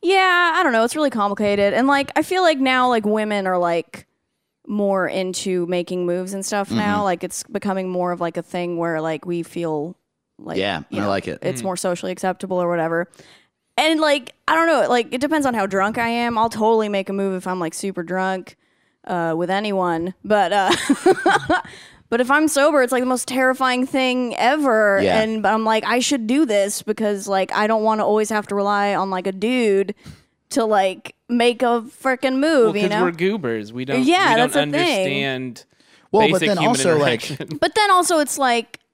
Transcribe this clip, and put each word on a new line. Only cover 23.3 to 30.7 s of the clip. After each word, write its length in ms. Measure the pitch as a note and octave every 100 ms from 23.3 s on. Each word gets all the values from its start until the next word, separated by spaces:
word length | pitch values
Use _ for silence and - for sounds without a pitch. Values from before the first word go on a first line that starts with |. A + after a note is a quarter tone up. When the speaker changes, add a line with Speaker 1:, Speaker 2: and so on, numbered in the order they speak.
| B3+ C4 C4 C4 B3 B3+
Speaker 1:
thing 500 | C4+ C4 B3+ B3 -
ever. 640 | A#3 D4+ C#4+ A3 G#3+ G3
Speaker 2:
Yeah. 200 | G3 A3
Speaker 1:
And, 220 | A3 A3
but 100 | G3+
I'm 120 | A3 A3
like, 200 | A3 G#3+
"I 140 | A#3+
should 260 | B3 C#4+ G#3+
do 180 | C4 D4+
this 360 | G#3 G3+ -
because, 460 | - G#3+ A3 G3+ G3+
like, 260 | G3 F#3
I 140 | - G#3+
don't 160 | A3
wanna 220 | A3 A3 G#3
always 240 | G#3+ G#3+
have 180 | G#3+ G3+
to 80 | G3+
rely 400 | G3+ G3+ G3+ F#3+
on, 140 | G3
like, 180 | F#3 F#3
a 40 |
dude 640 | F#3+ G#3 B3+ A3+ G3 G3 - - - _ _ _
to, 120 | -
like, 500 | A3+